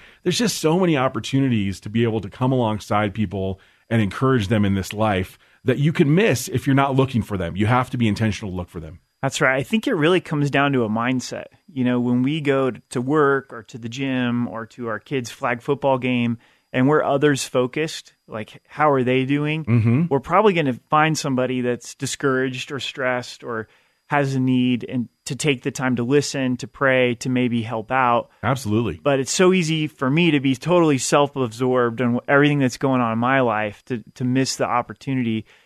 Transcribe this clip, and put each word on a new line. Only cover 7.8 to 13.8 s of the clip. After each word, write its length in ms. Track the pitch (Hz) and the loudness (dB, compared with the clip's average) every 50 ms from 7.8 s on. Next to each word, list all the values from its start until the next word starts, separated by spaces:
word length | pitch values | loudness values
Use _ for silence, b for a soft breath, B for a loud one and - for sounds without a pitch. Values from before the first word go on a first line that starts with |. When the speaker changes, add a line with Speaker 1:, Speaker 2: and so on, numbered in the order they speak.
| 127 - | 0 -2
Speaker 1:
to 60 | - 127 | -2 0
be 100 | 117 110 | 0 0
intentional 440 | 101 92 110 110 98 - - 101 | 0 0 0 -2 -2 -4 -6 -8
to 60 | 90 92 | -8 -8
look 120 | 87 - | -8 -10
for 120 | - 90 | -10 -12
them. 180 | 80 78 85 - _ _ _ _ | -14 -14 -16 -20 _ _ _ _
Speaker 2:
That's 180 | - 135 - - | -6 -6 -2 0
right. 160 | 156 131 131 135 | 0 0 0 0
I 60 | 143 | -2
think 240 | - - 220 - 285 | -2 -2 -2 0 0
it 60 | 254 | 0
really 260 | 170 147 160 185 175 | 2 2 4 2 2
comes 320 | - - 160 147 143 143 | 0 -2 -2 -2 0 0
down 220 | 131 143 139 143 139 | 2 2 2 2 2
to 100 | 127 117 | 2 0
a 60 | 107 | 0
mindset. 560 | 107 113 117 123 131 127 120 - - 101 - - _ _ _ - | 0 0 0 0 0 -2 -4 -6 -10 -12 -12 -14 _ _ _ -10
You 140 | 170 131 127 | -6 -2 0
know, 160 | 123 123 123 | 0 0 0
when 220 | 120 123 123 123 127 | 0 2 2 2 2
we 180 | 135 151 160 | 0 0 -2
go 300 | 143 143 135 135 135 131 | 0 0 2 2 2 0
t-, 100 | 110 104 - _ | -2 -6 -10 _
to 100 | - 127 | -6 -4
work 540 | 123 131 147 156 147 139 139 135 131 - 135 | -2 0 2 2 4 4 2 0 -2 -6 -12
or 100 | 117 107 | -18 -16
to 140 | - - | -16 -16
the 100 | 120 | -14